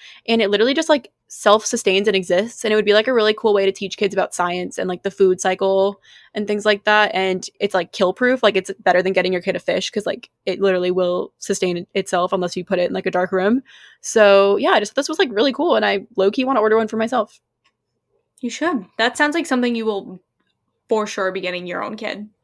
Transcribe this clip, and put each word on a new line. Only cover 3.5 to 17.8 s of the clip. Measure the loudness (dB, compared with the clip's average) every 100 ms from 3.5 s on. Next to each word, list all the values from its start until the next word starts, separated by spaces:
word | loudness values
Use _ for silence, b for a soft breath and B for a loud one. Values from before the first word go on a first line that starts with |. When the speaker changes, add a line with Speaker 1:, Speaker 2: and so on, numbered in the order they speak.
Speaker 1:
way | 2
to | 2
teach | -2 -6 -4
kids | -2
about | -2 -4
science | -2 -4 -4 -6 -6
and, | -6
like, | -4
the | -6
food | 2 2 2
cycle | -2 0 0 2 0 -2 b b b
and | -8 -4
things | -2 0
like | 0
that. | 2 2 2
And | 0 -2 -2 -6 -6
it's, | -2
like, | -2 -2
kill | 0 0
proof. | 2 0 2
Like, | 2 0
it's | -4 -4
better | 0 2
than | 2
getting | 0 0
your | -2
kid | -2 -4
a |
fish | -2 -2 -2
'cause, | -6
like, | -6 -8 -10 _
it | -8 -2
literally | 0 0 0
will | 0 0 -2 -6 -10
sustain | -6 -2 -2 -4 -4
itself | -6 -2 -2 0
unless | -2 -4 -6
you |
put | -4 -2
it | -2
in, |
like, | -2 -2
a |
dark | -2 0
room. | 0 0 0 -4 B B B
So | -2 4 6 6 6 2
yeah, | 2
I | 2
just | 0
thought | -6
this | -4
was, | -2
like, | -2
really | 0 0
cool, | 0 0 2
and | 0
I | -2 -4 0
low-key | 0 0
wanna | 0 2
order | 2 2
one | 0
for | -4
myself. | -2 -2 -4 _ _ _ _ _